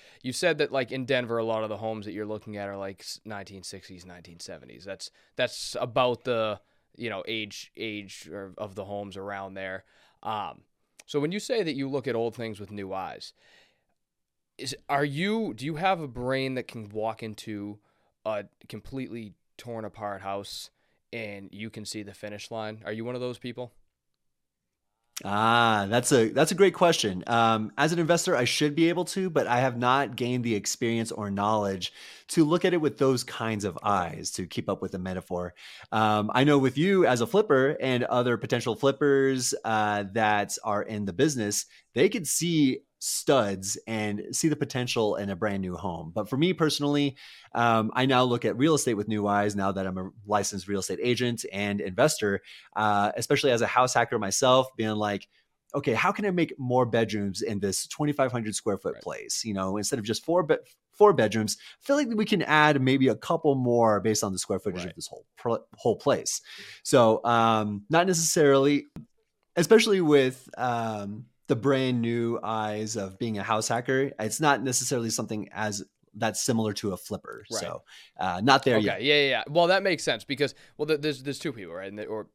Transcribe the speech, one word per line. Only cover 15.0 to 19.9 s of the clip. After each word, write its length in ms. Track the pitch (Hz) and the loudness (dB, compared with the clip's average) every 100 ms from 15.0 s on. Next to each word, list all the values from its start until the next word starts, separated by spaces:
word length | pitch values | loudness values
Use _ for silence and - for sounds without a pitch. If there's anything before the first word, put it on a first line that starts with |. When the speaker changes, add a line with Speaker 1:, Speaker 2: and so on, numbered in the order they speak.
Speaker 1:
you, 480 | 147 139 196 220 202 | 0 -2 -2 -2 -4
do 140 | 113 143 | -6 -8
you 80 | |
have 260 | 156 190 180 | -2 0 0
a 80 | 143 | -4
brain 460 | 120 123 135 135 | -8 -4 -2 -2
that 140 | 127 - | -6 -8
can 200 | 120 104 | -12 -10
walk 360 | 107 110 107 | -6 -6 -6
into 560 | 113 104 113 104 104 104 _ _ _ _ | -10 -10 -10 -10 -10 -14 _ _ _ _
a 200 | 107 104 101 _ - | -4 -4 -6 _ -16
completely 640 | 110 - 135 123 117 104 - _ - | -16 -12 -10 -10 -10 -14 -18 _ -20
torn 260 | 123 113 | -12 -10
apart 380 | 107 | -10